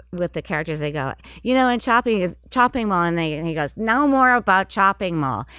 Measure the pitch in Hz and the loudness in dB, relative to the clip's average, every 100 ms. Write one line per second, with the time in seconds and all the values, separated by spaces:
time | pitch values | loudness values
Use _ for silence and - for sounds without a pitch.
0 | - 180 175 160 - 156 156 151 147 147 | -12 -6 -6 -6 -6 -6 -4 -6 -4 -4
1 | 135 - - - 226 262 254 240 262 233 | -6 -8 -16 -8 0 2 2 0 0 0
2 | 247 214 180 - - 262 247 254 220 180 | 2 0 -2 -6 -4 2 2 2 0 0
3 | 170 170 160 151 165 160 143 - 220 240 | 0 0 -2 -4 -4 -4 -4 -4 0 2
4 | 294 269 254 247 208 190 190 - 196 196 | 4 4 4 4 2 0 0 0 0 0
5 | 185 165 135 110 127 | -2 -2 -2 -4 -8